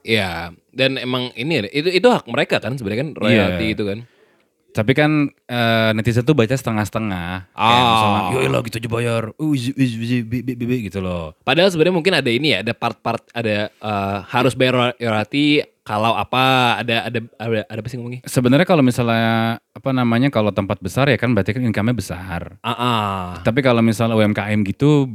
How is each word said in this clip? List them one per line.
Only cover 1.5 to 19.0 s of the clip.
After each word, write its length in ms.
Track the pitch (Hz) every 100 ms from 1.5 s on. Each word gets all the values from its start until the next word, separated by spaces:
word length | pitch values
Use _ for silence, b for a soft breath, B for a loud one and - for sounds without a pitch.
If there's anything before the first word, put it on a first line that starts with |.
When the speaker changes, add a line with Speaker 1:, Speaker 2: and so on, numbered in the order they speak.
Speaker 1:
ya, 80 | 160 101
itu, 220 | 143 165
itu 160 | 180 226
hak 160 | 214
mereka 320 | - 120 175 147
kan 160 | 107
sebenarnya 300 | 135 101 107
kan, 80 | 151
royalti 500 | - 107 113 92 90
Speaker 2:
Iya. 120 | 107 107
Speaker 1:
itu 60 |
kan. 140 | 104 104 120 b b b b _ _ -
Speaker 2:
Tapi 160 | 107
kan, 160 | 135 151 151 143 _
eh, 460 | - 123 117 113 110
netizen 320 | 110 110 117
tuh 100 | 123
baca 220 | 147 113
setengah-setengah. 960 | 127 - 110 104 117 110 90 85 92 95
Kayak 80 | - 110 120
Speaker 1:
Oh. 140 | 123
Speaker 2:
misalnya, 300 | 113 107 101 95
"Yoi 160 | 131 131
lah 140 | 131
gitu 140 | 117 113
aja 100 | 113
bayar. 340 | 117 120 117 110
Uh, 160 | - 156
zi, 220 | 143 120
zi, 120 | 139 131 113
zi, 180 | 117 123
bi, 180 | 110 123
bi, 140 | 120
bi, 100 | 120
bi," 120 | 120 123
gitu 140 | 101 98
loh. 360 | 92 87 80 -
Speaker 1:
Padahal 240 | - 139 190
sebenarnya 260 | 170 160
mungkin 220 | 185 160
ada 160 | 170 135
ini 240 | 120 151
ya, 80 | 98
ada 80 | 110
part-part, 540 | 117 120 110 - 117 _
ada, 340 | 120 110 104 104
eh, 500 | _ 107 104 98 101
harus 300 | 92 123 120
bayar 200 | 120 131 127
roy-, 220 | 123 123
royalti 460 | 117 107 107 139 147 147 - _
kalau 340 | - 107 113
apa, 300 | 101 101 123 131 131 120 104
ada, 340 | 120 117 104
ada, 80 | 120 113
ada, 260 | _ 113 113
ada 100 | 104
apa 120 | 110 110
sih 100 | 123
ngomongnya? 260 | 120 123
Speaker 2:
Sebenarnya 400 | - - 123 139
kalau 160 | 185 175
misalnya, 460 | 127 120